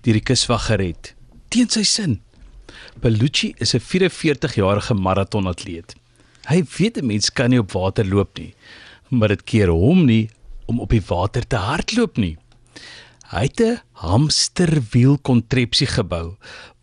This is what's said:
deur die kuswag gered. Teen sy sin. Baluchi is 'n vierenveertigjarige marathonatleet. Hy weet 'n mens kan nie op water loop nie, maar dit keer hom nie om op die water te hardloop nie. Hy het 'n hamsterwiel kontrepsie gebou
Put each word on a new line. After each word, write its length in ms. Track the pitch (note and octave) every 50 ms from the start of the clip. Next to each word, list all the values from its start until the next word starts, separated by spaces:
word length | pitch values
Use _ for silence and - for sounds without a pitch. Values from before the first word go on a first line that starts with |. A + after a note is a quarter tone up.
| -
deur 100 | A#2+ G#2+
die 80 | G#2 -
kuswag 440 | - B2+ - - - A#2+ G#2 - -
gered. 440 | A2 F#2+ F#2+ F2 D#2+ - - - - - - - - - - -
Teen 160 | - A#3+ B3 -
sy 160 | - A3+ G3
sin. 360 | - - - G#3 D#3 G#2 - - _ _ - - - - - - - - - - - - -
Baluchi 520 | - A#2+ A2 G#2+ B2 D3 - - - G#3 - -
is 160 | - - -
'n 60 | A#2+
vierenveertigjarige 1120 | - - - F3+ F#3+ E3 - - - D#3 C#3+ - - B2+ - A2 F#2+ F#2+ G2+ G2+ - - A#2
marathonatleet. 1000 | G2 F#2 F#2 F#2+ G2 G2 - - G#2 G2 F#2 F2 - - G2+ E2+ E2 - - - _ _ _ _ _ _ _ _ _ - -
Hy 160 | D3+ F#3 D#3 - - -
weet 180 | F3 A3+ - A3+
'n 80 | C#3+
mens 240 | A#2+ G#2 G#2+ - -
kan 200 | - - B2 A#2+
nie 100 | B2+ B2
op 120 | G#2 -
water 340 | - F#2 F#2 G2 - - G#2+
loop 320 | F#2+ G2 G2+ F#2+ - - -
nie, 160 | - - - _ - - - - - - - - _ -
maar 180 | B2+ A#2+ A2 G#2
dit 160 | G2+ - -
keer 240 | - - A2 G2+ F2
hom 380 | E2 E2 F#2+ C#3 F3+ F#3+ D#3+
nie 240 | B2 A2 A2 G#2+ G#2+ - _ - - - - -
om 140 | - A2+ A#2+
op 100 | G2+ -
die 140 | - G#2+ -
water 400 | - F2+ F2 F#2 G2+ - B2+ -
te 100 | - C3+
hardloop 600 | G#2+ F#2 A#2 D3 E3+ - - G#3+ B3 A3+ F3+ -
nie. 200 | - G2+ E2 D2+ - _ _ _ _ _ _ - - - - - - - - _ _ - -
Hy 160 | - - C#3
het 140 | D3 - -
'n 200 | A3+ A3+ A#3+ A3+ - _
hamsterwiel 1300 | _ - - E2 G2 B2 D#3 D3+ - - - - - - F3+ D#3+ D#3 D3+ A#2 G#2 - A#2+ B2 C3+ C#3+ C#3+
kontrepsie 640 | - - B2 A#2 A2+ - C3+ B2+ A#2+ A2+ - - D3
gebou 500 | - - B2+ G2+ F2 F2+ E2 E2+ E2+ F#2+ - - - - - - - _ _